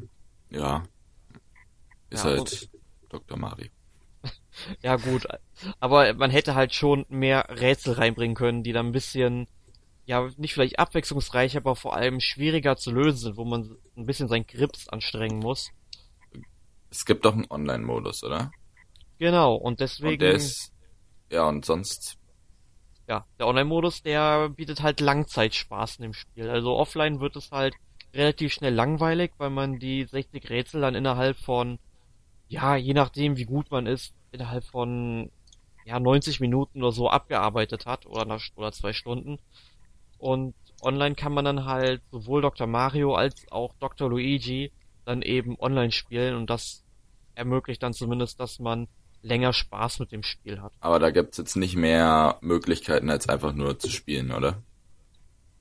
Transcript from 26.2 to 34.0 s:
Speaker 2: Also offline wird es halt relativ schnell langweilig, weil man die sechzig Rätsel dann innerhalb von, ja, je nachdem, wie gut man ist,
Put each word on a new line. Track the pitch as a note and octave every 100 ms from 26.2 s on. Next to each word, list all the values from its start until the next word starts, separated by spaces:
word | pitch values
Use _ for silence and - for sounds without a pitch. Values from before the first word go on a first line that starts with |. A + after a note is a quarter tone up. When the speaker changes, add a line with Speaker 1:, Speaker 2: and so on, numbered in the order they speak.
| - A2+ A2+
Speaker 2:
Also | A#2+ A#2+ B2+
offline | D3+ D#3 D#3 C#3+
wird | C#3 D3
es | -
halt | C#3 C3+ - - - -
relativ | C3 D3 D3 D3
schnell | - C#3
langweilig, | A2+ B2+ D#3 D#3+ E3 F3 -
weil | C#3
man | C#3 C3+ B2+
die | C3 C3+
sechzig | B2+ C3+ - C#3 -
Rätsel | A#2 C3 D#3
dann | C#3
innerhalb | B2+ C3+ B2 C3 C3
von, | - B2 B2 A#2+ - _ _ _ _ - _
ja, | E3+ C3+ C#3
je | B2+
nachdem, | C#3 C3 C#3 D3 C3+
wie |
gut | A2+ C#3 D3
man | C3+ A#2
ist, | C3